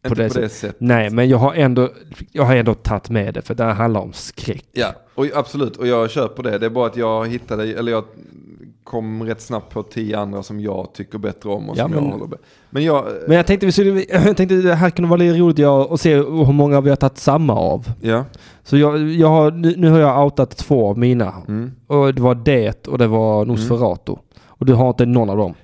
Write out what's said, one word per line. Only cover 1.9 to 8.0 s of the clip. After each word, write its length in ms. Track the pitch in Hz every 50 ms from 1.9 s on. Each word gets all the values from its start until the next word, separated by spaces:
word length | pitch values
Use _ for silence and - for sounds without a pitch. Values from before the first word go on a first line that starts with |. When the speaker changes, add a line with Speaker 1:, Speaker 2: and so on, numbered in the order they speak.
| - - - - - - - _
Speaker 1:
jag 120 | - 156 135
har 120 | 123 127
ändå 180 | 120 110 117 104
tagit 360 | - - - 107 98 - -
med 240 | 117 110 98 104 -
det, 80 | 110
för 140 | - - 117
det 80 | 120 117
handlar 380 | 113 104 104 117 117 107 98
om 120 | - - -
skräck. 520 | - - - - - - 131 127 139 _ _
Speaker 2:
Ja, 220 | - 123 113 - - - _ _ -
och 100 | 127 139 147 -
absolut. 420 | 147 127 - - 143 135 107 -
Och 100 | - 123
jag 220 | 123 120 117 113 113
köper 320 | - 147 131 - - 135 123
det. 140 | 117 104
Det 80 | 101 113
är 40 | 113
bara 180 | 117 127 120
att 100 | 113 -
jag 300 | 120 117 110 110 110 113
hittade, 360 | 117 120 120 - - 113 107 107 110 107
eller 180 | - 117 117
jag 120 | 113 110